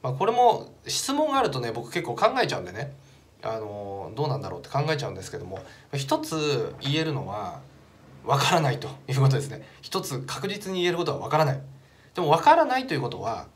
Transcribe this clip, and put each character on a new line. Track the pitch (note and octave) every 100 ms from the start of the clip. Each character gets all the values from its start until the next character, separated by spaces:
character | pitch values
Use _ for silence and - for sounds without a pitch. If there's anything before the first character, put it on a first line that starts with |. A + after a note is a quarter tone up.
ま | C3+
あ、 |
こ | C3+ G3
れ |
も | A#3+ A#3+ - - - -
質 | - -
問 | C#4+ D4+
が | C4+
あ |
る | A3
と | C3+
ね、 | A#2+
僕 | A#2 A#2+
結 | F3+ D#3+
構 |
考 | D#3 G#3+ B3+
え | G3+
ち |
ゃ | -
う |
ん |
で | F2+
ね、 | G2 C3+ - - - - _
あ | - A2
の、 | G#2+ G#2 G2+ G2 D#2+
ど | A2+ D3+
う |
な | A2
ん |
だ | G2
ろ | F2+
う |
っ |
て | -
考 | - D3+
え | D3+
ち |
ゃ | A2
う |
ん |
で | F#2+
す | -
け | -
ど | F#2
も、 | - - - -
一 | C#3 - D#4
つ | D4+ D#3+ D3+ B2+ G#2 -
言 | C3+ D3+
え |
る | D#3
の | C#3+ F#2+
は、 | G2 - - - - - - - -
わ | G#2+ C#3
か | - F3+
ら |
な | D3
い | A#2
と | - - -
い |
う | C3+
こ | C3+
と | C3
で |
す | -
ね。 | - - -
一 | - G3
つ | - C#3 C3+
確 | - G3
実 | G#3 F#3+
に | F#3
言 | F3
え |
る | E3+
こ |
と | D#3+
は | C#3
わ | C3+
か | D3+
ら | D3+
な |
い。 | - - - - - -
で | -
も、 | D#3+
わ | E3
か | - E4
ら | C#4+
な | B3+
い | C4
と |
い | D3
う |
こ | B2
と | -
は | G#3+ - -